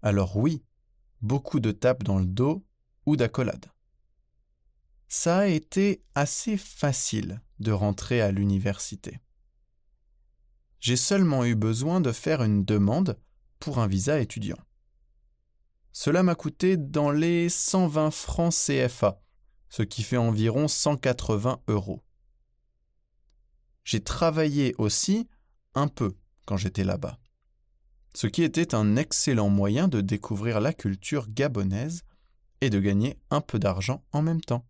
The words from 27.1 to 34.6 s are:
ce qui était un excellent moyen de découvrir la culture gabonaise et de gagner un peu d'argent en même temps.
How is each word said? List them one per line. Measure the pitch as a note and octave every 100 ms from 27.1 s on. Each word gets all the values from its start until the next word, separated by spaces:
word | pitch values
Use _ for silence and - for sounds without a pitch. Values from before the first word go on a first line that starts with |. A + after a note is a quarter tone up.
| - _ _ _ _ _ _ _ _ _
ce | - G#2+
qui | -
était | E3 - E3 A2+
un | G#2+ A2
excellent | D3+ - - B2 G#2
moyen | G2 G2 A2 F#3
de | B2
découvrir | G2 G#2 - G#2 A2 A2
la | A2+
culture | E3+ G#2 G2 - D3 A2
gabonaise | A2 C#3+ A#2 F#2+ G2 C3+ E3+ - _ _ _ _ _
et | C3+
de | G2+
gagner | G2 G2+ A#2+ - _
un | C#3+
peu | - B2+
d'argent | G2 F#2+ F#2+ C#3 _
en | C#3+
même | D#3+ E3
temps. | - A#2+